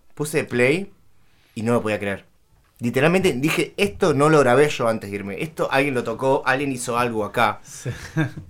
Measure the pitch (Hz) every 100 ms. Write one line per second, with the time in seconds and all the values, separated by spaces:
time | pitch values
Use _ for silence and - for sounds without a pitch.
0 | - - 151 156 - 120 127 170 196 -
1 | _ - _ _ _ - 113 120 104 104
2 | 101 95 - _ _ _ _ - 120 131
3 | 151 185 190 127 156 175 - - 196 -
4 | 180 135 151 156 123 127 147 - 120 110
5 | 101 101 98 95 160 - 165 135 143 123
6 | 117 113 135 143 131 131 143 123 - 117
7 | 120 110 101 123 110 - - - 123 -
8 | - 160 147 -